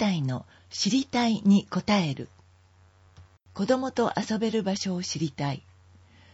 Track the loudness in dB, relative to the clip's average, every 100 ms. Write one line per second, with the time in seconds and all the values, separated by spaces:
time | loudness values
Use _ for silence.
0 | 0 0 -2 -4 -10 -20 -16 -4 0 0
1 | 0 0 2 2 4 4 4 -4 0 2
2 | 0 -4 -10 -18 _ _ _ _ -20 _
3 | -20 -20 -20 _ _ -2 0 2 0 0
4 | 0 0 -2 -2 0 0 -2 -4 -4 -4
5 | -6 -4 -4 -2 -6 -6 -12 -20 -20 -20
6 | -20 -20 -20